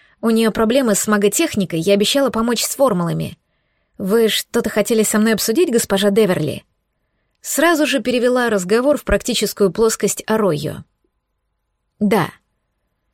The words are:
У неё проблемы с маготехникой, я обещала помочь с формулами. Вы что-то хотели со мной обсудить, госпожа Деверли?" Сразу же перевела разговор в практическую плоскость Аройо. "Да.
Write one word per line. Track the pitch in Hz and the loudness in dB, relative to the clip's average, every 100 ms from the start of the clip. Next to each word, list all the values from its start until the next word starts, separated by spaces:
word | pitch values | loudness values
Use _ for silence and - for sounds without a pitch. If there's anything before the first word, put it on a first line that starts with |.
| _ _ | _ _
У | 226 | 0
неё | 226 226 | 2 2
проблемы | 220 220 262 247 196 | 0 0 2 2 0
с | - | 0
маготехникой, | 208 208 - 330 - 185 165 | 2 2 0 -2 -2 -2 -2
я | 170 | 0
обещала | 202 208 277 269 | 2 2 2 0
помочь | 226 233 226 | -2 -2 -2
с | - | -4
формулами. | - 269 180 170 160 160 - _ _ _ _ _ _ | 0 0 2 -2 -4 -6 -10 _ _ _ _ _ _
Вы | 190 220 226 | -2 2 2
что-то | - - 240 226 | 0 -4 -4 -2
хотели | 220 202 226 | -2 0 0
со | 208 214 | 2 2
мной | 220 | 2
обсудить, | 220 - 226 349 | 0 0 0 2
госпожа | 233 - 196 208 | 0 0 0 2
Деверли?" | 202 214 180 151 - - _ _ _ _ _ _ _ | 4 2 0 -4 -6 -14 _ _ _ _ _ _ _
Сразу | - - 320 320 294 | -8 0 2 2 0
же | 254 | 0
перевела | 233 247 247 247 240 | -2 0 0 0 0
разговор | 208 180 220 262 277 | -2 0 0 2 0
в | |
практическую | - 202 - 226 202 - 202 | 0 -2 -2 -4 -4 0 0
плоскость | 170 226 220 202 - - | 2 0 0 -4 -4 -4
Аройо. | 220 208 151 143 - - _ _ _ _ _ _ _ _ _ _ _ | 0 0 -2 -6 -10 -16 _ _ _ _ _ _ _ _ _ _ _
"Да. | 202 214 143 - _ _ _ _ _ _ _ | 0 0 -2 -8 _ _ _ _ _ _ _